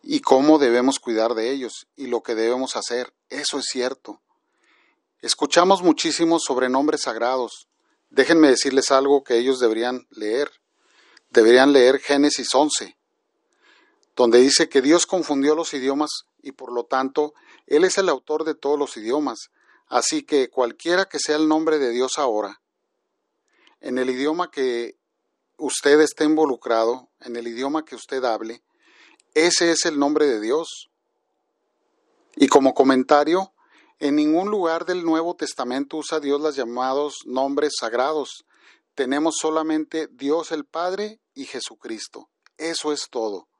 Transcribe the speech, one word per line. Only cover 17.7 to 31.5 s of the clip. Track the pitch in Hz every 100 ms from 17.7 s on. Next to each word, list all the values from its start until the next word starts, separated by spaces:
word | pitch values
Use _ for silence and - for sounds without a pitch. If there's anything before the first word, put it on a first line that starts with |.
| 147
es | 180 202
el | 190
autor | 135 - 151
de | 160
todos | 147 143 143
los | 139 113
idiomas. | 110 139 143 110 - _ _ _ _
Así | 123 - 156
que | - 147 127
cualquiera | - 120 - 165 180 190
que | 147
sea | - 151
el | 156
nombre | 156 160 156
de | 131
Dios | 120 127 156
ahora, | 139 107 101 98 _ _ _ _ _ _ _ _ _ _ _ _
en | - 127
el | 127
idioma | 127 147 165 175
que | - 131 120 120 _ _ _ _ _ _ _
usted | 143 - 143 147
esté | 151 -
involucrado, | 156 156 151 123 - 113 113 127 _ _
en | 123
el | 120 117
idioma | 117 135 160
que | 156 120
usted | - 135
hable, | 123 110 113 120 _ _ _ _ _ _ _
ese | 151 170 - 170
es | 160
el | 170 147
nombre | 143 151 147
de | 110
Dios. | 107 147 165 - - _ _ _ _ _ _